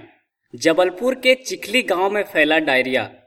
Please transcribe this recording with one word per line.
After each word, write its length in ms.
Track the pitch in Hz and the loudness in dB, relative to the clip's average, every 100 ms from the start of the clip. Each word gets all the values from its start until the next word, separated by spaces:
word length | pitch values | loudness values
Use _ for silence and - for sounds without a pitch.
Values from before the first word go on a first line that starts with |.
| - _ _ _ _ | -10 _ _ _ _
जबलपुर 640 | 123 147 165 180 175 247 254 | -4 0 2 0 0 -4 -2
के 180 | 254 254 | 2 0
चिखली 440 | - 185 202 247 | 0 -12 -2 -2
गांव 280 | 247 175 381 | 0 0 0
में 120 | 208 | -2
फैला 360 | 196 170 151 156 | -2 0 2 2
डायरिया, 440 | 156 131 127 127 98 - | 2 0 0 -2 -4 -10